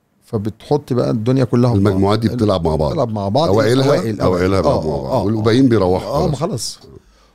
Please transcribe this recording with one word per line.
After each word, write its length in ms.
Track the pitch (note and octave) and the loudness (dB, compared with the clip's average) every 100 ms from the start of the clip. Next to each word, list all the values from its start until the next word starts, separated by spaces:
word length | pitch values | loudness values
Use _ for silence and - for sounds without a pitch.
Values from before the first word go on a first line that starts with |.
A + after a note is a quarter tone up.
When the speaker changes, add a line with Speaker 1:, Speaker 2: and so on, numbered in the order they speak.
| _ _ | _ _
Speaker 1:
فبتحط 680 | _ A2+ G#2+ - - D3+ - | _ -6 -6 -8 -4 -4 -2
بقى 180 | B2 C#3 | -2 -2
الدنيا 340 | B2 A2+ C3+ | -2 0 0
كلها 300 | B2 A#2+ B2 | 2 2 2
في 40 | G#2 | 2
بعض. 60 | G#2 | 2
Speaker 2:
المجموعات 300 | F#2+ G2 A2+ | 2 0 0
دي 100 | A2+ | -2
بتلعب 360 | A#2+ G#2 F#2+ E2 | 0 0 0 0
مع 100 | D#2 | -2
بعض. 140 | D2 | -2
Speaker 1:
بتلعب 180 | D3+ A#2 | -2 -4
مع 160 | G#2+ G2 | -4 -2
بعض. 200 | B2+ E3+ | 0 2
Speaker 2:
أوائلها، 360 | A2 G#2+ C3 | 2 2 2
Speaker 1:
الأوائل، 300 | C3+ F#2 A2 | 2 0 -2
الأوائل. 380 | G2 F2+ F2+ F#2 | -2 0 0 2
Speaker 2:
أوائلها 60 | F#2+ | 2
Speaker 1:
آه، 40 | |
Speaker 2:
بيلعبوا 280 | C#3+ A2 D#2 | 0 0 -2
مع 60 | C#2+ | -4
بعض. 100 | C2 | -2
Speaker 1:
آه، 80 | C3 | -2
آه. 40 | |
Speaker 2:
والباقيين 440 | F#3+ A2 A2 B2 C3+ | 0 0 2 4 4
بيروحوا 400 | A2 F2+ F2+ F#2+ | 4 2 0 -2
Speaker 1:
آه، 180 | C#3+ F3+ | -2 -2
ما 80 | C#3 | -2
Speaker 2:
خلاص. 400 | F3 B2+ - - | -4 -6 -8 -12
Speaker 1:
خلاص. 120 | - - _ _ _ | -20 -20 _ _ _